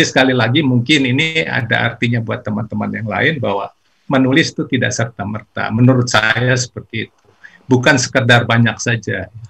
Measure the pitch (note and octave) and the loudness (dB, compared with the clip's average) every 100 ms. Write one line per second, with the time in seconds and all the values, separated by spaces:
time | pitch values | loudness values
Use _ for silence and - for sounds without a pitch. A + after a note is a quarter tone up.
0 | E3 C#3+ C3 B2+ A#2 C#3+ C#3 B2 A#2+ D3+ | 2 2 2 2 2 2 2 0 2 2
1 | C3 C3 D#3+ D#3+ - B2 A2+ A#2 A#2 - | 2 0 0 -2 -2 -4 -2 0 -2 -2
2 | A#2+ A#2+ A2 A#2 - G#2+ A2+ G#2+ G#2 G#2 | -2 -2 -4 -6 -6 -6 -6 -6 -6 -6
3 | A2 G2 C3+ D#3 A2 G2 - _ _ _ | -4 -2 0 -2 -4 -4 -6 _ _ _
4 | - C#3 B2+ D3 - - - B2+ A2+ - | -4 0 2 2 0 -4 -4 -2 -2 -2
5 | A#2 - G2+ G#2+ - - G#2 A2 B2 B2 | -6 -6 -10 -10 -10 -8 -4 4 4 4
6 | B2 A2 A2 A#2+ B2 B2 B2 A2 - A2+ | 2 0 2 0 2 0 -2 -10 -12 -10
7 | - _ _ _ - - - B2+ C#3 C#3 | -10 _ _ _ -20 -20 0 2 4 2
8 | - C3+ A#2 A#2+ - A#2 A#2 A2 B2 A2+ | 0 0 4 4 4 2 2 0 -4 -4
9 | A2 G2+ F#2 - | -4 -8 -8 -14